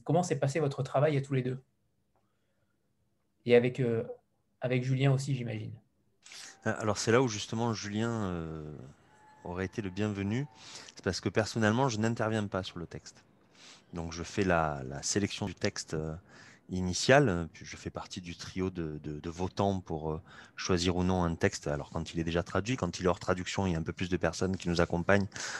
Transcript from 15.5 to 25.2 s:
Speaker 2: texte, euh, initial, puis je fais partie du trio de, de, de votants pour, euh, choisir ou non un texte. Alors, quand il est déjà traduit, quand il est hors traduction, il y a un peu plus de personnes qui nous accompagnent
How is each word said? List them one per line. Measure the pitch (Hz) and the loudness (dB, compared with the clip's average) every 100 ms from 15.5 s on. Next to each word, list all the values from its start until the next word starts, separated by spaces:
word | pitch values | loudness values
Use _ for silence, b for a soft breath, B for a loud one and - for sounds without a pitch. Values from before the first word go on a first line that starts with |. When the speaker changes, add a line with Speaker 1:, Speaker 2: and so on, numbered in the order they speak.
Speaker 2:
texte, | 87 104 - - | -2 -4 -4 -6
euh, | 80 80 80 B B B B - | -4 -4 -8 B B B B -8
initial, | 92 90 90 - 135 135 87 82 | -4 -2 0 6 8 6 2 -2
puis | - | -8
je | - - | -16 -12
fais | 87 | -10
partie | - - - | -10 -10 -12
du | 87 85 | -10 -10
trio | - 92 92 | -8 -2 -2
de, | 92 80 76 | -2 -6 -6
de, | 76 76 | -8 -8
de | 85 | -8
votants | 82 90 - 101 95 | -4 -2 2 2 2
pour, | - 80 78 | -2 -4 -2
euh, | 78 B B B - | -4 B B B -8
choisir | - 92 90 87 | 0 2 4 2
ou | |
non | 90 92 | 2 4
un | 85 | 2
texte. | 82 98 - 73 | 2 0 0 -4
Alors, | 73 - | -4 -4
quand | 82 80 | -6 -4
il | 87 | -4
est | |
déjà | 82 85 | 0 -2
traduit, | - 95 98 131 | 0 -2 -2 -2
quand | 87 - | -2 0
il | 87 | 0
est | |
hors | 85 | 0
traduction, | - 92 87 - 98 | 0 -2 -2 -2 0
il | |
y | |
a | 80 | 0
un | |
peu | 80 | -2
plus | - 90 | -4 -2
de | 90 | 0
personnes | 82 - 92 95 | 0 0 -2 -2
qui | 87 | 0
nous | 85 | 2
accompagnent | 85 85 85 101 | 2 2 4 4